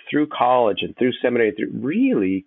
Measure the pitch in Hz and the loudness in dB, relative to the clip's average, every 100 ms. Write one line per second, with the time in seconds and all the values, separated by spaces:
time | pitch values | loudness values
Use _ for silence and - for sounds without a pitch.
0 | - 147 151 - 123 127 113 98 - - | -6 -2 -2 0 2 4 2 0 -6 -2
1 | 127 117 127 120 110 107 - 110 120 196 | -2 0 0 2 0 0 -6 -6 -4 0
2 | 269 180 95 95 | 2 2 0 -2